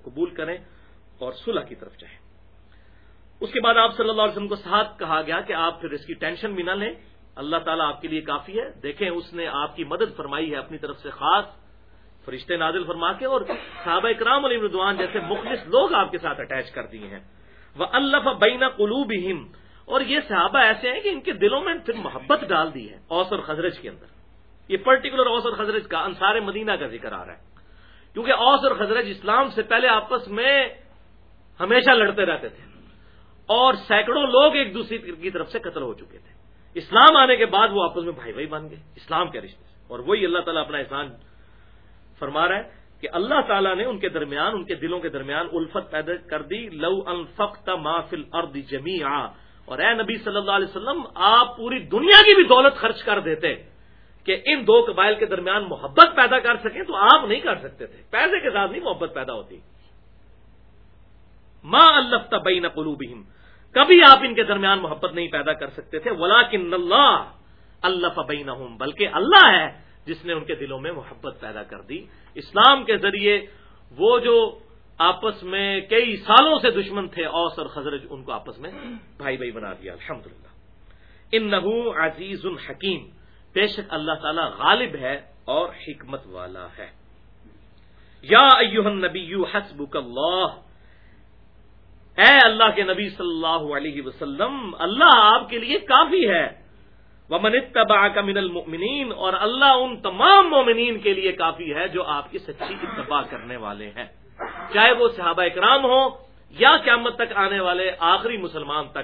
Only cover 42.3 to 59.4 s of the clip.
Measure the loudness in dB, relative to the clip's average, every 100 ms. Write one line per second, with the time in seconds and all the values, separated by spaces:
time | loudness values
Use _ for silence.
42.3 | -2 0 -2 -6 -18 -20 -14 -8 -6 0
43.3 | 0 2 0 0 -2 -4 -4 -6 -6 -6
44.3 | -4 -4 -4 -8 -8 -6 -6 -8 -10 -8
45.3 | -6 -4 -6 -6 -8 -8 -8 -6 -8 -8
46.3 | -10 -8 -10 -10 -6 -4 -4 -4 -8 -10
47.3 | -6 -8 -6 -8 -6 -4 -6 -6 -10 -8
48.3 | -6 -6 -8 -10 -10 -6 -6 -4 -4 -6
49.3 | -12 -20 -20 -14 -2 0 0 -2 -6 -6
50.3 | -6 -2 -2 -2 -6 -6 -8 -8 0 4
51.3 | 6 4 0 -8 -8 -4 0 6 8 10
52.3 | 8 8 8 6 4 -4 -4 -4 -4 -2
53.3 | -4 -4 -6 -12 -20 -20 -20 _ -14 -4
54.3 | -4 0 0 6 6 6 2 2 2 -2
55.3 | -4 -2 -4 -4 -10 -2 6 6 8 2
56.3 | 2 0 -2 -4 -8 -8 2 6 6 6
57.3 | -4 -2 -6 -8 -16 -18 -18 -8 -2 0
58.3 | 0 -2 -2 -4 -4 -8 -6 -8 -10 -10
59.3 | -12